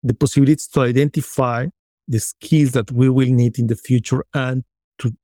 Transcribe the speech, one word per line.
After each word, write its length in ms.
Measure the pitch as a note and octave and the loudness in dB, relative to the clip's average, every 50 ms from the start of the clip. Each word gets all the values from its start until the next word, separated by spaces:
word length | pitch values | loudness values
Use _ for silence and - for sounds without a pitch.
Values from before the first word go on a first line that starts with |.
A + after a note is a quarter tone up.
| - | -4
the 120 | A#2+ A#2+ | -4 -2
possibilities 540 | - D3+ C3 - C#3 C#3 C3 D#3 - - - | 0 0 0 2 4 4 4 4 2 0 -2
to 120 | - D3+ | 0 0
identify 840 | C3 A#2+ A#2+ C3+ D3 D3 - D#3+ C3+ - - - C3 B2 A#2+ A#2 C3+ F3+ - _ _ _ _ _ _ - | 0 2 2 2 0 0 0 -4 -8 -6 -2 -2 0 0 0 -2 -4 -6 -8 _ _ _ _ _ _ -4
the 120 | A#2+ A2 | -4 -4
skills 520 | - - - _ - - D#3+ D3+ D3 B2+ B2 | -4 -4 -10 _ -4 0 2 2 2 2 2
that 180 | B2 G#2+ - | -2 -2 -2
we 180 | B2 A#2+ C3 C3 | 0 0 2 2
will 200 | B2+ C3+ C3 B2 | 2 2 2 2
need 300 | C3 A#2+ A#2+ A#2+ - - | 2 2 2 0 0 -2
in 80 | A#2+ | -2
the 100 | A2+ A2+ | -2 -2
future 480 | - - - B2+ A#2+ G#2+ - B2+ C3 - _ - | -4 -2 -2 0 0 0 -2 -4 -4 -4 _ -6
and 300 | C#3+ C3 B2+ B2+ C3 B2 _ _ _ _ _ _ - | -4 -4 -4 -4 -6 -8 _ _ _ _ _ _ -6
to 160 | - A#2 A#2 - | -6 -6 -6 -6